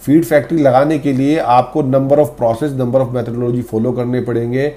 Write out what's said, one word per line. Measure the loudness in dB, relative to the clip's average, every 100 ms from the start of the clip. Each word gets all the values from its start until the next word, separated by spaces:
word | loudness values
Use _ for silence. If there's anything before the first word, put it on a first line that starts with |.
फीड | 2 2
फैक्ट्री | 4 0 0 2
लगाने | 4 4 2 0
के | 0
लिए | 0 0 0
आपको | 2 2 2 -2
number | 0 0 2 2
of | 2 0
process, | -2 0 -4
number | -4 0 0
of | 0 -4
methodology | -6 -4 -4 -4 -4
follow | -2 -2 -2
करने | -2 -4
पड़ेंगे, | -2 -2 -2 -2 -4